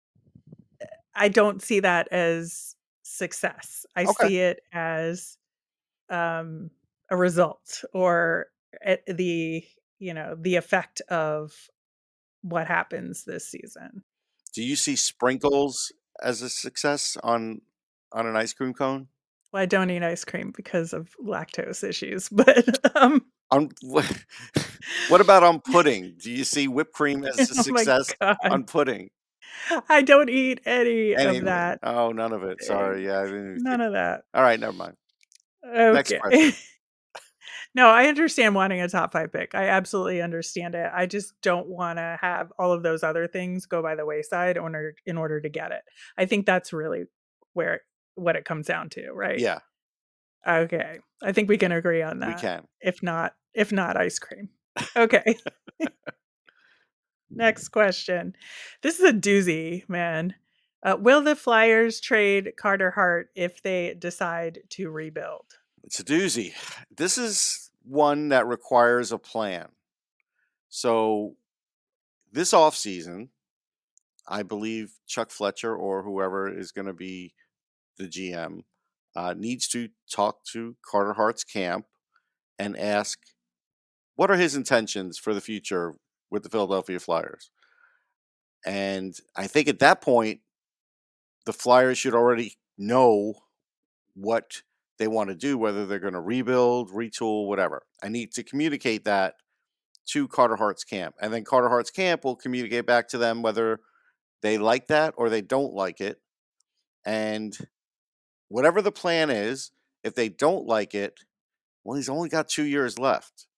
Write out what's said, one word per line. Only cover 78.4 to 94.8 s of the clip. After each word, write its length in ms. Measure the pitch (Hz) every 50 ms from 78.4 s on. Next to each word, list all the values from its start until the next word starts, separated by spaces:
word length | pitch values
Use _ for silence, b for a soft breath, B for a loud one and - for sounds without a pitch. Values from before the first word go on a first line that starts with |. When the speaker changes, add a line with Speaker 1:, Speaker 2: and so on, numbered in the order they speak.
| 82 80 82 87 - _ _ _ _ _ _ _ _ _ -
Speaker 2:
uh, 180 | 85 87 90 90
needs 320 | 107 104 117 127 113 - -
to 200 | - 120 117 110 _ _ _ -
talk 340 | - - - 110 - _ - - -
to 240 | 113 117 117 120 _ -
Carter 280 | - - 101 101 101 101
Hart's 300 | 107 107 110 110 - -
camp 420 | - - 107 92 87 87 101 107 _ _ _ _ _ _ _ _ _ _ _ _ _ _ -
and 180 | 95 104 - -
ask, 400 | 92 104 104 104 107 - - - _ _ _ _ _ _ _ _ _ _ _ _ _ _ _ _ _ _ _
"What 160 | - 180 196
are 60 | 202
his 180 | 175 180 156 139
intentions 640 | 143 120 - 135 117 110 101 - 104 95 90 82 -
for 160 | - 113 107
the 60 | 98
future 540 | - - 110 98 - - 101 90 87 85 76 _ _ _ _ _ _ _
with 120 | 90 104 -
the 40 | 87
Philadelphia 500 | - 110 101 92 98 95 92 - 92 90
Flyers?" 500 | - - 85 82 80 - - - - - _ _ _ _ _ _ _ _ _ _ _ _ _ _ _ _ _ _ _ _ _ _ -
And 500 | - 98 98 98 98 98 95 92 95 87 - - _ -
I 100 | - 98 98
think 200 | - 147 147 147
at 120 | 113 -
that 200 | 139 147 185 -
point, 400 | - 151 123 117 113 110 - - _ _ _ _ _ _ _ _ _ _ _ _ _ _ _ _ _ _ _ _ _
the 80 | - 107
Flyers 460 | - - 123 123 127 131 131 127 -
should 160 | - 135 113
already 420 | 117 120 120 123 117 117 101 - _ _ _ _ -
know 560 | 101 104 120 131 131 120 110 104 101 110 107 - _ _ _ _ _ _ _ _ _ _ _ _ _ _ _
what 480 | 95 98 107 113 117 - - - - - _ _ _